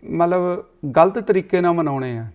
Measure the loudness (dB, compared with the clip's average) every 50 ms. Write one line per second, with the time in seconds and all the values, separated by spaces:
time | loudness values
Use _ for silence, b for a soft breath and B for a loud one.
0 | -12 -6 -2 0 0 2 2 0 0 -2 -4 -6 -8 _ _ -10 -8 0 4 4
1 | 4 4 2 -2 0 0 0 0 0 0 0 0 2 2 2 0 0 -2 -2 -4
2 | -4 -6 -6 -8 -10 -12